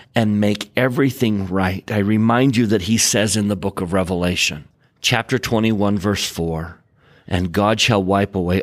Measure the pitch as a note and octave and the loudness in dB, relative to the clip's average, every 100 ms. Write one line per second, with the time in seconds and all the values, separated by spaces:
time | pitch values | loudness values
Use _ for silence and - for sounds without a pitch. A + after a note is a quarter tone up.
0 | - - G#2+ G#2 G#2 G#2 - - C3 B2 | -6 -2 0 2 0 -2 -4 -2 0 2
1 | C#3 B2 A2+ G2+ F#2+ F#2+ F#2 F#2+ - G#2+ | 0 2 0 0 -2 0 0 -2 -4 -2
2 | G2+ A2 A2 A#2+ C3+ A2+ A2 G#2+ F2+ A2+ | 2 2 2 4 4 2 2 2 2 0
3 | - G#2+ G#2+ G#2+ G#2 G2+ G2 - F2 F#2+ | 2 2 0 0 -2 -2 -4 -4 -2 -2
4 | F2+ F2+ F2 F2+ - D2+ - _ _ _ | 0 0 0 0 -2 -6 -14 _ _ _
5 | - A#2 - B2+ - A2+ A2 G#2 G2+ G#2 | -2 -2 -2 -4 0 0 2 0 0 0
6 | G2+ G2 - - E2 D#2+ E2+ - _ _ | 0 -2 -4 -6 -4 -4 -8 -12 _ _
7 | _ _ - F2+ F2+ F#2+ G2+ A2 - G#2 | _ _ -6 -4 -2 0 2 2 2 2
8 | F#2 G2 G2 G2 F2 F#2+ | 2 2 0 -2 0 0